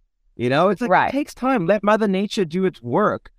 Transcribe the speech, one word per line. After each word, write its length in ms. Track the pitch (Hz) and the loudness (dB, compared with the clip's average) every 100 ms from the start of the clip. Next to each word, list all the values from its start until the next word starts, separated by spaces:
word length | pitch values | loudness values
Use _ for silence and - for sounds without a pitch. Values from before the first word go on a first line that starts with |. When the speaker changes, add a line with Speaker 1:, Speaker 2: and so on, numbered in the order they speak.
| _ _ _ - | _ _ _ -6
Speaker 1:
You 120 | 120 | -2
know, 180 | 139 185 | 2 2
it's 100 | 190 | 0
like, 100 | 240 | 2
Speaker 2:
Right. 180 | 180 120 | 2 2
Speaker 1:
it 20 | |
takes 220 | 269 294 | -2 -6
time. 320 | - 254 262 165 | -4 -2 0 0
Let 160 | 208 | 0
Mother 260 | 202 214 214 | 2 2 2
Nature 360 | 185 202 - 170 | 0 -2 -2 -2
do 180 | 175 185 | 0 -2
its 160 | - | -4
work. 480 | 120 147 202 98 - | -4 0 0 -2 -10